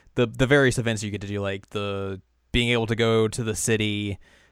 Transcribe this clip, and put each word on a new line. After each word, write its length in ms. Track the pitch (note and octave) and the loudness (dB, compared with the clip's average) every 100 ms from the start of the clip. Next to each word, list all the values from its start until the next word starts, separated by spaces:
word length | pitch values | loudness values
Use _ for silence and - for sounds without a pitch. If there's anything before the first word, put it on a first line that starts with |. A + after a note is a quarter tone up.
| _ | _
the, 140 | - A#2+ | -2 -2
the 180 | A#2+ C3 | 0 4
various 320 | C#3+ C3+ A#2+ | 4 4 2
events 240 | A#2 A2 | -2 -2
you 80 | G#2 | -4
get 120 | G2 | -6
to 60 | G2+ | -6
do, 120 | G2+ | -4
like, 280 | G2 G2+ - | -4 -4 -8
the 500 | G#2 G2+ G2 G2 F#2+ - _ _ | -6 -4 -4 -6 -8 -14 _ _
being 180 | B2 A#2+ | 0 2
able 160 | A#2+ A2+ | 2 0
to 100 | A2+ | 0
go 320 | A2+ A2+ A2 | 2 4 2
to 160 | - | -2
the 120 | A2+ G#2 | -4 -4
city, 640 | - A2 G#2+ G#2 G#2 G2 - _ _ | 0 0 0 -2 -4 -8 -12 _ _